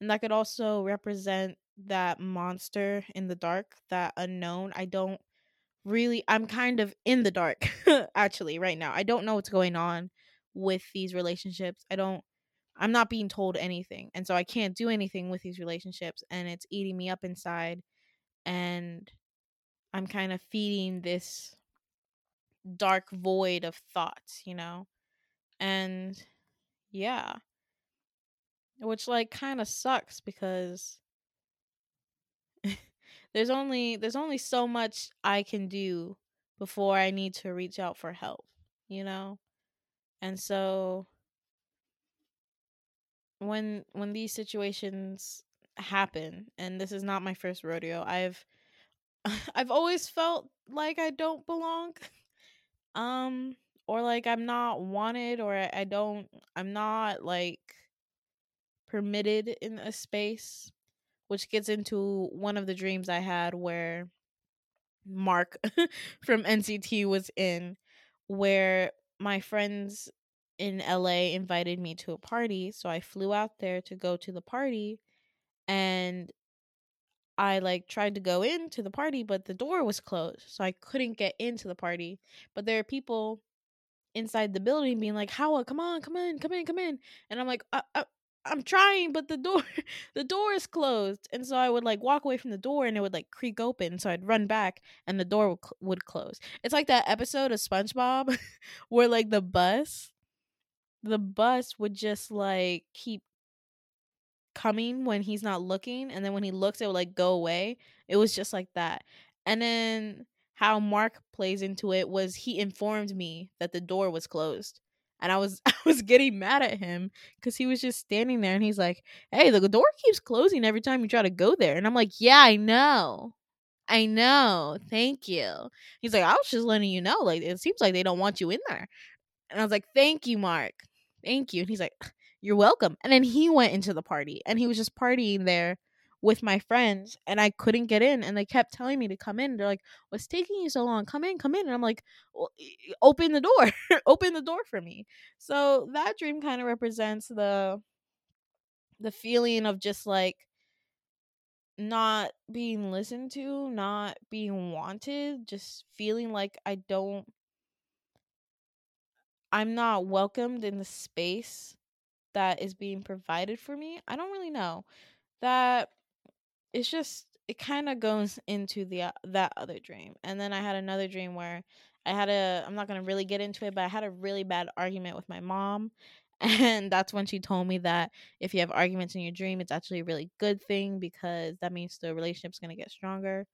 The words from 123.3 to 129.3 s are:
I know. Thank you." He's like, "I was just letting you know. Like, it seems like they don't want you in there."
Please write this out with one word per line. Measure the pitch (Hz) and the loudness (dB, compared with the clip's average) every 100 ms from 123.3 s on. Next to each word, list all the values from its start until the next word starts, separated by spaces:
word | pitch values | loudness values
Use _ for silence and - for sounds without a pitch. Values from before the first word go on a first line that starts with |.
| - _ _ _ _ - | -14 _ _ _ _ 2
I | 226 220 | 4 4
know. | 220 240 285 247 180 147 151 - | 6 8 8 8 6 2 -4 -4
Thank | 220 247 277 - | 0 2 0 -4
you." | 175 104 76 - _ - - | -2 -2 -4 -12 _ -20 -10
He's | 233 | 0
like, | 214 | 4
"I | 175 | 6
was | 330 571 | 6 4
just | 233 233 | 0 4
letting | 214 202 | 4 2
you | 185 | 0
know. | 185 381 | 2 4
Like, | 202 165 | 4 2
it | 165 180 | 0 -2
seems | 330 415 | -2 4
like | 208 | 4
they | 185 | 4
don't | 185 180 | 2 2
want | 196 202 | 0 0
you | 170 | 0
in | 226 508 | -2 -4
there." | - - - - - _ | -6 -8 -18 -20 -20 _